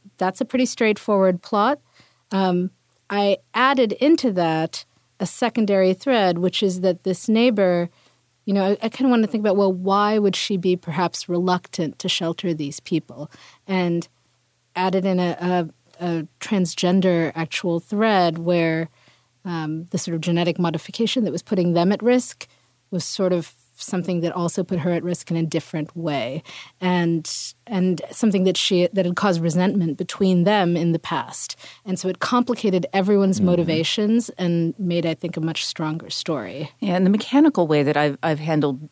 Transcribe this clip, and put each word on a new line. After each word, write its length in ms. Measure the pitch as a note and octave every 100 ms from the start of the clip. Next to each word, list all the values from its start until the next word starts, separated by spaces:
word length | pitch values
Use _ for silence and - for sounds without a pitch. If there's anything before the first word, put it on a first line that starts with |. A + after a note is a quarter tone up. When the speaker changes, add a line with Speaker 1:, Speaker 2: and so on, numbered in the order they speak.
| - _
Speaker 1:
that's 220 | F#3 F#3+
a 40 |
pretty 220 | C4 B3+ B3+
straightforward 760 | - A3 G#3+ - G3+ F#3+ F3+
plot. 380 | - G#3 A3 D4 _ _ _ _ _
Um, 400 | G3 F#3+ F3+ F#3 - _ _ _
I 280 | G3+ G3+ G3 _
added 400 | A3+ C4 C4+ A3+
into 380 | - C#4 E4 B3+
that 520 | F#3 E3 D#3+ D#3+ - - _ _ _
a 80 | -
secondary 640 | - A#3 A3+ G#3 G3 F#3
thread, 460 | F#3 C#4 A#3+ F#3+ E3+
which 240 | F3+ -
is 200 | G3+ F3+
that 200 | F#3 F3+
this 260 | F#3+ F3 -
neighbor, 600 | A3 B3 G#3 F#3 F3 F3 - _ _ _ _
you 100 | -
know, 100 | G3
I, 120 | F#3+ G3+
I 60 | A3
kinda 220 | - C4
wanna 160 | A#3+ G#3+
think 160 | A3
about, 140 | G#3 G3
well, 160 | G3
why 460 | F#3 F#3 G3 G#3 G#3+
would 180 | G3+ F#3
she 200 | - G3
be 200 | F#3 F3+
perhaps 520 | - D#3 F3 - -
reluctant 720 | F3 F3+ F3+ - - D#3+ -
to 100 | F#3
shelter 460 | - E3 E3+ F#3
these 240 | D#3 C#3+ -
people? 500 | - D#3+ - B2+ D3 - - - -
And 400 | F#3+ F3 E3+ - _ _ _ _ _ _ -
added 280 | F#3 F#3
in 140 | F#3+ F3+
a, 180 | F3+ - F3+ F3+ D#3+ - _ -
a, 60 | F3+
a 220 | E3 D3+ _
transgender 960 | - G#3 F3 - F3+ F#3+ F#3 E3+ D#3+
actual 460 | D#3+ E3 - F3+ E3+
thread 580 | - G#3 A3 G3 E3+ E3
where, 500 | E3+ F3 E3 D#3+ D#3+ _ _ _ _ _
um, 420 | F#3 E3+ D#3 D#3+ F3
the 60 | F#3
sort 160 | -
of 60 | E3
genetic 380 | D#3 E3+ F3 E3
modification 640 | E3+ D#3+ - - A3+ C4
that 80 | G3+
was 100 | D#3+
putting 300 | - F#3+ F3
them 180 | E3+ F3
at 120 | G#3
risk 440 | A3+ B3+ - - - _ _ _ _
was 140 | F3+
sort 280 | - - F#3
of 220 | F3 E3 - - -
something 420 | - F#3 F3 F3+
that 100 | E3
also 320 | F3 F3 -
put 160 | F3 E3+
her 100 | F3
at 140 | E3+
risk 260 | F3 F3 -
in 60 | E3
a 60 |
different 520 | E3 D#3+ - D#3+ D3+ F3
way, 460 | E3 C#3+ A#2 D3 - - - _
and, 760 | F3+ F3+ E3+ E3 D#3+ - - -
and 380 | - G3 F#3 E3+ -
something 320 | - A3 F#3+
that 140 | F#3 F3+
she, 320 | - F3+ F3
that 140 | F#3+ F3
had 80 |
caused 260 | F3 G3+ E3+
resentment 560 | E3 D#3+ F3+ G3+ E3 C#3+
between 460 | F3+ - F#3+ F3+
them 340 | F3 G#3 F3 E3+
in 140 | E3+
the 80 | E3
past. 560 | - E3 A#2+ - - - - -
And 120 | - F#3
so 120 | F#3
it 100 | F3+
complicated 680 | - B3 B3 A#3+ G#3+ F3+ -
everyone's 440 | G3 G3 G3+ G3 F#3+
Speaker 2:
Mm-hmm. 100 | F#3
Speaker 1:
motivations 840 | F3 E3+ D#3+ D#3+ - G#3 A3+ -
and 460 | - F3+ E3+ E3 -
made, 260 | F3+ F3 E3
I 80 |
think, 220 | D#3+ E3 E3
a 40 |
much 240 | D#3+ D#3+
stronger 460 | - - D#3 D#3+ -
story. 640 | - - D3 G2 C3+ D3+ -
Speaker 3:
Yeah, 160 | G3+ F3+
and 100 | F#3+
the 40 |
mechanical 580 | G#3 - C4+ D#4 G3+ E3
way 160 | D3+
that 120 | C#3 D3
I've, 220 | D3+ C#3
I've 200 | E3 D3+
handled 480 | D#3 D#3 C#3+ C3 D3+